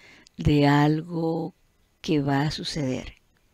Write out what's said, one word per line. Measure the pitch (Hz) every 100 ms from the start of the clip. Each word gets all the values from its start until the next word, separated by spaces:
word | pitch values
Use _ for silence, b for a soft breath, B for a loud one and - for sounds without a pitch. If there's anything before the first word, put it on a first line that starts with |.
| B B B -
de | 160 147 143
algo | 143 151 156 170 170 165 160 - - _ _ _ _
que | - 151
va | 139 139
a | 151
suceder, | - 180 165 131 127 - - _ _ _